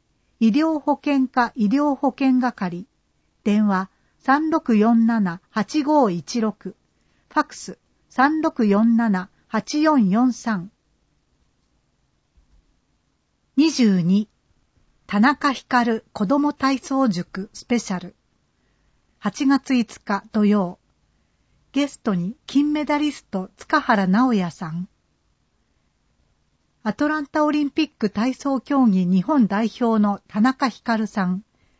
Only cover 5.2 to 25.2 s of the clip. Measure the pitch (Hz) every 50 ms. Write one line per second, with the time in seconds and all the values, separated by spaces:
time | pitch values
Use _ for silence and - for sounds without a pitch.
5.2 | 202 180 165 175 _ _ - 220 202 - - 311 277 277 302 302 269 214 175 175
6.2 | 147 - - 240 220 220 202 _ - 185 - _ _ _ _ _ _ _ _ _
7.2 | _ _ - 302 - - - - - - - - _ _ _ _ _ _ - -
8.2 | 254 285 311 311 302 320 - - 226 208 196 202 226 233 233 226 233 226 196 185
9.2 | 180 - _ _ _ _ - 220 208 - - 302 302 320 311 277 214 185 185 220
10.2 | 254 262 226 - - 240 220 185 170 202 - _ _ _ _ _ _ _ _ _
11.2 | _ _ _ _ _ _ _ _ _ _ _ _ _ _ _ _ _ _ _ _
12.2 | _ _ _ _ _ _ _ _ _ _ _ _ _ _ _ _ _ _ _ _
13.2 | _ _ _ _ _ _ _ - 294 320 285 - 247 214 190 185 165 170 190 202
14.2 | 214 - _ _ _ _ _ _ _ _ _ _ _ _ _ _ _ - - 208
15.2 | 208 269 294 - - 294 247 - - - 226 226 240 240 226 220 - _ - -
16.2 | 214 180 277 294 285 294 285 - - 269 277 254 - - 269 269 269 247 180 175
17.2 | 175 - - 190 190 - - - - - 247 226 - - 196 180 - 175 - _
18.2 | _ _ _ _ _ _ _ _ _ _ _ _ _ _ _ _ _ _ _ _
19.2 | - 202 - - 294 269 277 262 - - 269 247 226 - - - _ - 208 202
20.2 | - - - 220 208 202 208 208 190 175 175 - _ _ _ _ _ _ _ _
21.2 | _ _ _ _ _ _ _ _ _ _ - 269 285 277 - - - 233 196 180
22.2 | 170 185 247 - _ - - 269 285 302 302 302 302 - 302 294 302 302 269 -
23.2 | - _ - 190 185 - _ - - - - 311 - - 240 202 196 180 185 214
24.2 | 254 262 240 202 185 170 - - 185 160 156 175 185 - _ _ _ _ _ _